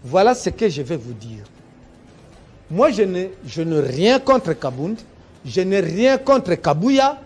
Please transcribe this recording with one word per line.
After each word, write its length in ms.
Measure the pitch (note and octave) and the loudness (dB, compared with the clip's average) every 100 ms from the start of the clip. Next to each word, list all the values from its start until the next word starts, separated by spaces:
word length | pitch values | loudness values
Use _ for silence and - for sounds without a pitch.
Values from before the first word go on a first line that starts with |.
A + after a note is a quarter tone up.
Voilà 300 | B2 E3+ G#3+ | 0 4 4
ce 160 | B3+ F#3 | 2 -4
que 180 | - A3 | -2 -2
je 140 | C#3+ | -2
vais 140 | C3 D#3+ | -6 -8
vous 160 | A#2 | -8
dire. 320 | A2 A2+ G#2+ G#2 - - - - - - - - - - - - | -16 -16 -18 -20 -20 -20 -20 -20 -20 -20 -20 -20 -20 -20 -20 -8
Moi, 200 | E3 D4+ | 2 2
je 120 | G#3+ | 4
n'ai, 300 | G3 F3+ F#3+ - C3+ | 0 0 -6 -10 -12
je 160 | D3+ | -6
n'ai 180 | E3 D#3 | -2 0
rien 380 | C3 C3 G3+ C4 | 0 0 2 2
contre 340 | - B3+ E3+ | 4 2 2
Kabound. 460 | D3+ C3+ B2+ E3 A3 - - - - | -4 -6 -6 -8 -8 -14 -20 -20 -18
Je 160 | C3+ C#3+ | -6 -2
n'ai 180 | F#3 G3 | 0 0
rien 380 | E3 E3+ B3+ C4 | -2 0 2 2
contre 360 | C4+ C4 - | 2 2 2
Kabouya. 640 | E3 D#3+ D3 A3+ C4+ C4+ C#4+ | -2 0 0 2 4 2 0